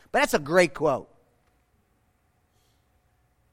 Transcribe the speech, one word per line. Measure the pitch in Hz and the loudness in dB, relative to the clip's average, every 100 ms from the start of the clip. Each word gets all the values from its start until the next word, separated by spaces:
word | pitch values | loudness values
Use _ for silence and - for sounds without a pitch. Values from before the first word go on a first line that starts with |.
| _ | _
but | 240 | -2
that's | 285 | 0
a | 226 | -2
great | 143 180 175 | 0 2 2
quote. | - 151 120 - _ _ _ _ _ _ _ _ _ _ _ _ _ _ _ _ _ _ _ _ _ _ _ _ | 0 -2 -2 -6 _ _ _ _ _ _ _ _ _ _ _ _ _ _ _ _ _ _ _ _ _ _ _ _